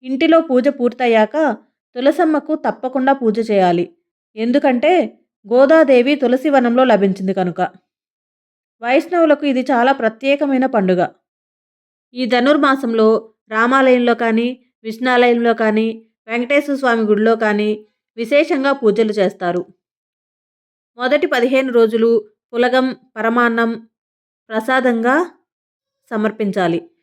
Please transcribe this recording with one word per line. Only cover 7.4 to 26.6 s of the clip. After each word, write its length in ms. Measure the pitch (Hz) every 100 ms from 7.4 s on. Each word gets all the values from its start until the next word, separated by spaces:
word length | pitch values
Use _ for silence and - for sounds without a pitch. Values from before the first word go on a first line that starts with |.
| 180 165 180 - _ _ _ _ _ _ _ _ _ _
వైష్ణవులకు 640 | 233 269 330 349 330 294 294
ఇది 160 | 254
చాలా 300 | 254 254 247
ప్రత్యేకమైన 760 | 262 226 220 269 277 294 262 262
పండుగ. 420 | 254 190 180 170 _ _ _ _ _ _ _ _ _ _
ఈ 120 | 247 254
ధనుర్మాసంలో 1080 | 247 254 302 285 269 262 226 220 226 226 _ _
రామాలయంలో 680 | 220 240 269 262 247 240 233
కానీ, 440 | 233 220 240 254 _ _
విష్ణాలయంలో 680 | 220 220 254 247 247 233 233
కానీ, 540 | 226 220 220 220 226 _ _ -
వెంకటేశ్వర 480 | 233 247 285 294 269
స్వామి 280 | 262 233
గుడిలో 320 | 214 208 220 226
కానీ 500 | 214 208 214 214 - _ _ -
విశేషంగా 540 | 226 285 320 320 277
పూజలు 380 | 277 220 202 220
చేస్తారు. 540 | 214 190 - 175 175 - _ _ _ _ _ _ _ _ _ _ _ _ 233
మొదటి 300 | 254 285 302
పదిహేను 440 | 262 240 262 262
రోజులు 520 | 233 226 220 226 233 - _ _
పులగం, 420 | 240 247 254 262 - _ 220
పరమాన్నం 720 | 220 233 240 226 233 226 226 _ _ _ _ _ _
ప్రసాదంగా 840 | 220 226 262 254 233 233 285 349 _ _ _ _ _ _ _ _
సమర్పించాలి. 680 | 220 214 208 208 190